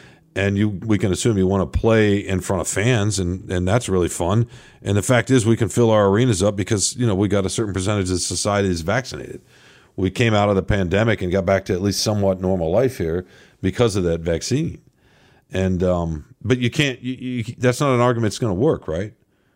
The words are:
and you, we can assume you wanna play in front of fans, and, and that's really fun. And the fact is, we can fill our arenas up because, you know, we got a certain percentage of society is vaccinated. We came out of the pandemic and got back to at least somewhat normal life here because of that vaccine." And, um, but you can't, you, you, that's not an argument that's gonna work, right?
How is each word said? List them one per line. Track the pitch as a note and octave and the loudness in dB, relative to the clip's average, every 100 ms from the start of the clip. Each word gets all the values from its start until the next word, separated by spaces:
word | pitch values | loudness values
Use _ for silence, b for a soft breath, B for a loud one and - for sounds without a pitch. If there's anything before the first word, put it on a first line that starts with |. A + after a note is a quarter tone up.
| B B _ F#2+ | B B _ -2
and | G2+ G2+ | 0 2
you, | G#2+ | 0
we | F#2 A2+ G#2 | -2 -2 0
can | G#2 | 0
assume | F2 A#2+ G2+ | 0 0 2
you | F#2 | 2
wanna | G2 - | 0 0
play | - A2+ A2+ G#2 G2+ | 0 2 4 4 2
in | F#2+ F#2 | 0 -4
front | F2+ F#2 | -2 -4
of | - | -2
fans, | F#2+ A#2 A2+ G#2 G2 | -2 0 2 0 -2
and, | F2 F#2+ - | -2 -4 -4
and | F2+ F2+ | -2 0
that's | A2+ - | 0 2
really | F#2 E2 | 0 0
fun. | - F2 A2+ A#2 B B B | 0 0 0 0 B B B
And | G2+ G2+ | -2 0
the | |
fact | A2 A#2+ A#2 | 2 2 4
is, | C3 A2 | 2 4
we | A2+ | 2
can | G#2 | 0
fill | A#2+ A2+ | 2 4
our | G#2+ G2 | 4 4
arenas | G#2 B2+ F2+ | 4 2 2
up | G2+ G2+ | 0 0
because, | F#2 G#2 - A#2+ | -2 -2 -2 -2
you | A#2+ | 0
know, | F#2+ | 2
we | G2+ | 2
got | G2 F#2 | 0 0
a | |
certain | - G#2+ | -2 -4
percentage | F#2 F#2+ G#2 F#2 | -4 -2 -2 -2
of | F2+ | -2
society | - F2+ G#2 G2+ G2 | -4 -4 -2 0 0
is | E2+ | 0
vaccinated. | E2 A#2+ B2+ C#2+ - - b b b b b - | -2 -4 -4 -10 -12 -16 b b b b b -4
We | F#2 | -2
came | - A#2 | 2 2
out | G#2 G#2 | 4 2
of | G2 | 2
the | |
pandemic | - G#2 F2+ G2 A2+ G2 | 2 0 2 2 2 0
and | F#2 | 0
got | F#2+ F2+ | 0 2
back | F#2+ - | 0 0
to | |
at | F2+ | -2
least | G2+ F#2+ | -2 0
somewhat | A2 G#2 G2 F#2 | -2 0 0 0
normal | F#2 F#2+ E2 | -2 -2 0
life | G2+ C3 - | 0 0 -2
here | E2 F2 b b b b | -4 -4 b b b b
because | F#2+ - A#2 F#2+ | -4 0 0 0
of | |
that | F2 E2+ | 0 -2
vaccine." | E2 E2 - C3 E3 E2 _ b b b b b _ | -2 -4 -2 -2 -4 -8 _ b b b b b _
And, | F#2+ F#2 F2 | -2 0 2
um, | F#2 F2 E2 D#2 - _ | 2 0 -2 -6 -10 _
but | G#2 B2+ | -2 0
you | A#2+ | 0
can't, | D#3 C#3 B2 | 0 -2 -2
you, | B2 | -8
you, | B2 B2+ B2 A2 - | -8 -6 -6 -8 -2
that's | B2+ B2 | 0 2
not | D3 | 2
an | B2 | 2
argument | B2 A#2 G#2+ | 2 2 -2
that's | - | -2
gonna | A#2 F2+ | -2 0
work, | D3+ A2+ - | 0 -2 -4
right? | D#2+ G#2 - _ _ _ | -6 -6 -12 _ _ _